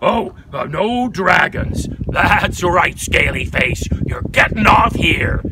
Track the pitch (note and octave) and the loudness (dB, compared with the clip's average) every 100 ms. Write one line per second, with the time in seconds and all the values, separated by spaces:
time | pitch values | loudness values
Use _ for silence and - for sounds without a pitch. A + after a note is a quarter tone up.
0 | D#3+ A3+ G3+ - - C3+ B2+ D#3 G#3 B3 | 2 0 -2 -10 -12 -8 -6 -2 0 0
1 | B3 E3+ F3+ F3+ D3 - - - - - | -2 0 2 4 2 -2 -4 -4 -6 -6
2 | - C3 F#3+ G3 G3 - F3 F3 D#3+ - | -4 0 4 4 2 -2 0 2 0 -2
3 | - - C#3+ C3+ - - B2+ - - - | -2 0 0 -2 -4 -2 -2 -2 -4 -2
4 | - - - - - - G#3+ - A3+ - | -2 -4 -2 0 0 2 4 4 4 2
5 | - - - - - | 0 0 0 -2 -4